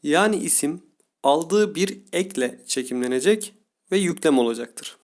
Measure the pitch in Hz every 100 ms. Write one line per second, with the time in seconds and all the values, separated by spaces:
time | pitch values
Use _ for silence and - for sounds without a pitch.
0 | 147 160 214 208 - - 143 175 _ _
1 | _ _ 139 147 165 202 208 160 190 -
2 | _ 170 185 - 123 - - - 127 127
3 | 123 127 156 214 - _ _ _ _ 190
4 | 180 - 160 139 117 113 120 - - -